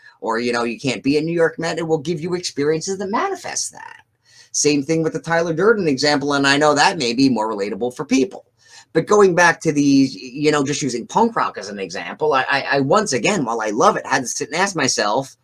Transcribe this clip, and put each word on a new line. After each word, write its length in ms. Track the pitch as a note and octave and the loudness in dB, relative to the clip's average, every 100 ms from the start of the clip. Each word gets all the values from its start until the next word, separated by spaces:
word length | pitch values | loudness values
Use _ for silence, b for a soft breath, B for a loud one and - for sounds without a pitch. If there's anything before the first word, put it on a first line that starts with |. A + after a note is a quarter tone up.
| b b | b b
Or, 180 | A2 A2+ | -4 -2
you 140 | A#2+ | 0
know, 120 | A#2+ | 0
you 140 | A#2 A2 | -2 -4
can't 240 | C3+ G2+ | -4 -2
be 160 | C3+ D3+ | 0 0
a 40 | |
New 100 | D#3+ | 0
York 260 | E3+ D#3+ D#3+ | 0 0 0
Met, 200 | E3 E3+ | -6 -4
it 80 | E3 | -2
will 120 | D#3+ | -2
give 220 | C#3 D#3+ | -2 -4
you 140 | F3 | -4
experiences 640 | F3 - - D3 D#3+ F#3+ F#3+ | -6 -6 -4 -2 -2 -2 -6
that 120 | G3 | -4
manifest 640 | A#3+ G4 F#4+ - - - | -4 -4 -6 -8 -8 -8
that. 320 | - - - _ _ b b b | -10 -20 -20 _ _ b b b
Same 300 | - D3 D3 | -2 0 0
thing 200 | C#3 D#3+ | 0 0
with 100 | D#3 | -2
the 80 | D#3+ | -4
Tyler 320 | E3 E3 F3 | -2 0 0
Durden 360 | D#3+ G#3 G#3+ E3 | 2 2 2 2
example, 460 | B2+ D3 C#3+ C#3+ | 0 2 2 2
and 120 | C#3 C#3 | 2 4
I 100 | C#3+ | 4
know 180 | D3+ | 4
that 240 | D3 F3 F3+ | 4 2 2
may 140 | A#2+ | -2
be 160 | A#2+ C3+ | 2 2
more 220 | A2 A2 | 2 -2
relatable 440 | G#2 G2+ G2+ A#2+ | -4 -4 -4 -6
for 100 | - | -6
people. 420 | C#3+ C4 - - - _ B B B | -2 0 0 -6 -18 _ B B B
But 140 | E3 E3 | -2 2
going 280 | G#3 G3 | 6 6
back 260 | E3+ F3 E3 | 6 4 4
to 120 | D#3+ | 0
these, 420 | C#3+ C#3+ C#3 C3 | 2 4 4 4
you 360 | - B2+ C3+ D3+ | -2 -14 -2 2
know, 140 | D3 | 2
just 160 | C#3 C#3+ | 0 -2
using 260 | C3+ A#2 A2 | -4 -6 -2
punk 300 | F#3+ A#3 F#3+ | 0 2 0
rock 220 | A2+ A2+ | -4 -6
as 100 | G2 | -10
an 100 | G2+ | -10
example, 540 | F#2 F#2 F2 G2+ D3+ | -10 -10 -10 -4 0
I, 100 | C3 - | 0 0
I, 120 | C#3 | -2
I 180 | A#2+ C#3 | 0 0
once 320 | C3+ G3+ G#3 | 2 2 0
again, 320 | B2+ E3 G3+ | -2 0 -2
while 160 | A#2 A2+ | -2 -4
I 100 | G#2+ | -2
love 260 | G#2+ F#3+ D#3+ | 2 2 2
it, 100 | - | 0
had 160 | C3+ | -2
to 60 | A#2+ | -2
sit 200 | - C#3 | -8 -6
and 80 | D#3+ | -2
ask 200 | G3+ E3 | -2 -2
myself 600 | B2+ - G#2 A#2 C#3 - | -2 0 0 -2 -4 -12